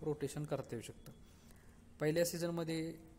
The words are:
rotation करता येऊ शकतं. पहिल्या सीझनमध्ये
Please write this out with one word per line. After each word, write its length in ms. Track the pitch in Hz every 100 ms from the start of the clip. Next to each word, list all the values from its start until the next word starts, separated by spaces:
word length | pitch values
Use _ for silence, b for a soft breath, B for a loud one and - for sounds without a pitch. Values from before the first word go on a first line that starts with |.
rotation 420 | 156 147 139 -
करता 240 | 147 135 127
येऊ 100 | 117
शकतं. 300 | - - - - B B B B B B - -
पहिल्या 240 | 151 165
सीझनमध्ये 680 | 170 170 170 170 160 160 160 165 -